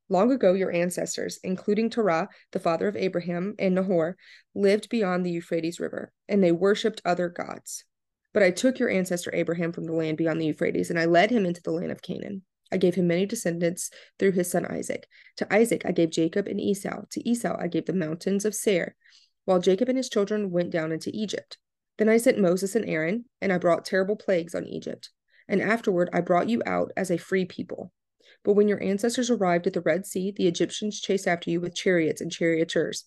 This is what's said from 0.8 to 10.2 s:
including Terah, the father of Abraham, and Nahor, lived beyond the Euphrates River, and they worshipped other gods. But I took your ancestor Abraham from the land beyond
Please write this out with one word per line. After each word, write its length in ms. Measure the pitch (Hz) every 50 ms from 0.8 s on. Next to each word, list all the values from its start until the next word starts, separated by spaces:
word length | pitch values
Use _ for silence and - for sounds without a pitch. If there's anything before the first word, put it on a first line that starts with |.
| 175 180 - - 170 175 - - 98 180 - - -
including 460 | 185 185 190 - 208 208 208 226 220
Terah, 400 | - 240 220 185 165 160 185 - - - _ _
the 80 | - 196
father 280 | - 175 165 160 185
of 100 | 208 202
Abraham, 560 | - 190 185 185 175 165 180 175 175 180 208 226 -
and 160 | 196 190 185
Nahor, 420 | 185 190 196 185 165 156 170 185 _ _ - - - _ _ -
lived 340 | 196 202 196 202 208 - -
beyond 340 | 240 233 202 180 180 180 185
the 80 | 180
Euphrates 480 | 175 170 170 - 175 165 160 170 175 -
River, 320 | - - - - - - _ _ _
and 160 | - 208 202 185
they 80 | 170
worshipped 500 | 170 170 190 196 208 - - 214 220 - -
other 240 | 175 175 175 180 170
gods. 560 | 175 - - - - - - - - - - _ _ _ _ _ _ _ _ _ -
But 100 | 214 202
I 80 | 185
took 260 | 180 - - 262 254
your 120 | - 247 -
ancestor 420 | 196 190 180 - 175 175 - - -
Abraham 380 | 170 170 - 175 175 170 165
from 140 | 170 175 170
the 80 | 165 160
land 240 | 165 160 156 156
beyond 220 | 151